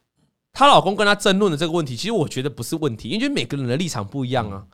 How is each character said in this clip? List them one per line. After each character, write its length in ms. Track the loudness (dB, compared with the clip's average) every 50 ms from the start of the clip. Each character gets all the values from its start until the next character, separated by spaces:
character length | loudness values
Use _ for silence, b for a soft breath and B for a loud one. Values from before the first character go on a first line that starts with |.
| b b _ _ _ _ _ _ _ _ _
她 140 | 4 6 8
老 120 | 8 6
公 160 | 6 4 0
跟 80 | 2 2
她 120 | 2 2
争 240 | 2 4 2 4 4
论 120 | 4 2
的 60 | 2 0
这 80 | -2
个 60 | 0
问 120 | 0 -2 -2
题， 120 | -2 -6
其 100 | -6 -4
实 60 | -2
我 160 | 0 0 -2 -2
觉 160 | -2 -4 -4
得 60 | -6
不 120 | -6 -6
是 140 | -8 -6 -4
问 200 | -2 -2 -2 -4
题， 140 | -4 -6 -6
因 100 | -4 -2
为 80 | -2 -2
每 160 | -2 -2 -4
个 120 | -4 -4 -4
人 100 | -2 -2
的 80 | -2
立 140 | -2 -2 -4
场 160 | -4 -6 -6
不 180 | -6 -6 -6 -4
一 60 | -2
样 180 | -2 -2 -2 -2
啊。 120 | -8 -12 -16 -18